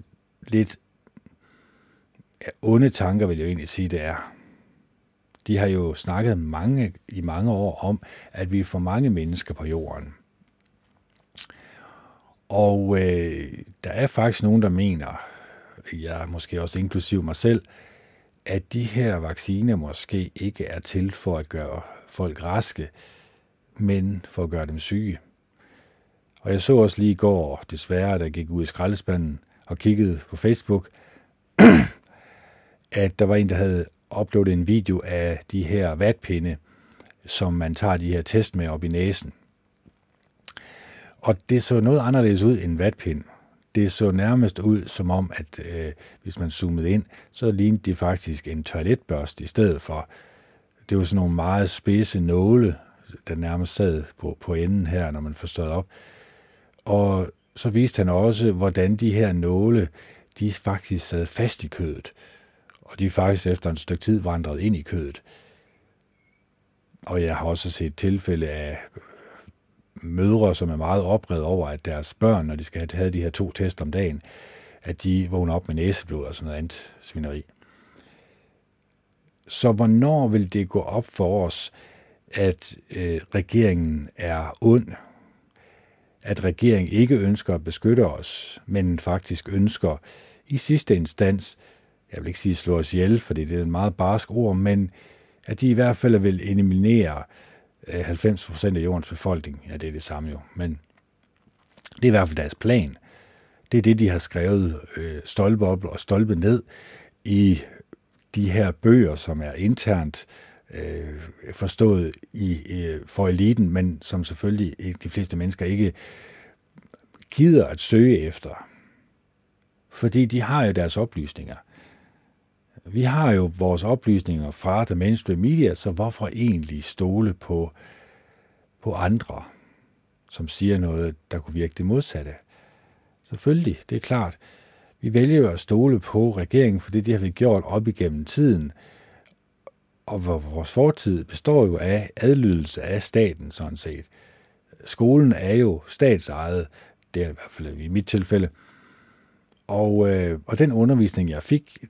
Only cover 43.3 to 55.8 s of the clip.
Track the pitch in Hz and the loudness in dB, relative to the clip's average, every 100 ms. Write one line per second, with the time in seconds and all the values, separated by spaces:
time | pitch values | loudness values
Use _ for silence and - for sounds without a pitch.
43.3 | - _ _ _ - 101 - 104 92 104 | -20 _ _ _ 0 0 2 2 2 2
44.3 | 127 113 - 107 107 - - 90 92 92 | 4 2 2 2 2 0 -6 -2 -2 -2
45.3 | - 78 - 82 85 80 76 - _ 95 | -8 -14 -14 -10 -8 -8 -12 -20 _ -16
46.3 | - 85 - 92 85 82 104 - - _ | -8 -8 -4 -4 -2 2 0 0 -14 _
47.3 | - 120 98 104 107 - 90 90 92 - | -4 -2 2 2 2 0 -2 -2 -2 -6
48.3 | 76 - 78 76 82 85 127 - 73 73 | -10 -8 -10 -8 -4 -2 -2 -2 -6 -6
49.3 | - 80 - 104 80 - 78 - - - | -12 -6 0 2 0 -6 -10 -10 -20 -20
50.3 | _ _ _ _ _ - 98 90 98 87 | _ _ _ _ _ -2 0 2 0 0
51.3 | 85 85 101 95 - - 101 107 101 85 | 0 0 0 0 -2 0 0 0 -2 0
52.3 | 87 95 123 107 80 - _ - - - | 2 4 4 4 -2 -12 _ -20 -20 -10
53.3 | 82 82 87 90 - 98 78 73 _ 78 | -6 -4 -4 -4 -2 0 -2 -6 _ -12
54.3 | - - 82 87 101 82 90 82 76 76 | -10 -6 -4 -2 -2 -2 -2 -4 -6 -10
55.3 | 76 - - 80 85 | -10 -12 -8 -4 -6